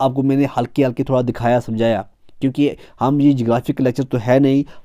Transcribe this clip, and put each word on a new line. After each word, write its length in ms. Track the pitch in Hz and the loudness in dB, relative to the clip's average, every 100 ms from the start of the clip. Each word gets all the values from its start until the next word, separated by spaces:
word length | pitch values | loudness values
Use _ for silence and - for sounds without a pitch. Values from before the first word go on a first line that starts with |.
आपको 220 | 135 135 | -2 0
मैंने 220 | 135 135 139 | 0 0 0
हल्के 380 | - 120 - | -2 -4 -2
हल्के 200 | 131 120 | -2 -2
थोड़ा 180 | 139 127 | -2 -2
दिखाया, 380 | 123 117 120 123 | -2 -2 0 0
समझाया, 480 | 117 110 113 101 - _ - - | -2 -2 0 0 -4 _ -20 -6
क्योंकि 300 | 135 143 143 - - - | -4 0 -2 -2 -14 -4
हम 220 | 123 147 | -2 2
ये 120 | 143 | 4
ज्योग्राफी 400 | 135 113 117 - | 2 0 0 -2
का 100 | 139 | -2
लेक्चर 200 | 127 120 | -2 -2
तो 140 | 131 127 | -4 -4
है 220 | 120 135 | 2 4
नहीं, 260 | 139 139 147 - | 4 2 -2 -10